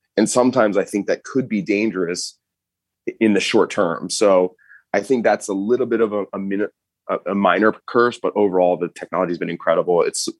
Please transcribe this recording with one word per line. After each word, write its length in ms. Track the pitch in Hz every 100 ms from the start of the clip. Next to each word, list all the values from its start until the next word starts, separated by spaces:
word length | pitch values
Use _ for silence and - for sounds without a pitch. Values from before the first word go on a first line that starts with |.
| _ -
And 120 | 107
sometimes 480 | 127 123 123 107 98
I 80 |
think 220 | 92 104 101
that 180 | 90
could 240 | - 135 127
be 140 | 107
dangerous 760 | 87 101 110 92 85 90 - - _ _ _ _ _ _ - -
in 120 | 110
the 80 | 98
short 300 | - 113 90
term. 400 | - 90 80 92
So 440 | - 104 92 92 _ _ - _
I 80 | 101
think 240 | 101 131
that's 240 | 107 104 -
a 60 |
little 320 | 98 101 123 120
bit 140 | 113
of 100 | 110
a, 120 | 104 95
a 40 | 98
minute, 320 | 98 98 104 _ _ _ -
a, 100 | - -
a 40 |
minor 400 | 101 98 90 107 - -
curse, 320 | 123 120 120
but 120 | 95 107
overall 400 | 104 92 90 87
the 120 | 85
technology 420 | - - 87 90
has 80 | 87
been 120 | 87
incredible. 520 | 85 - 82 82 87
It's, 260 | - - -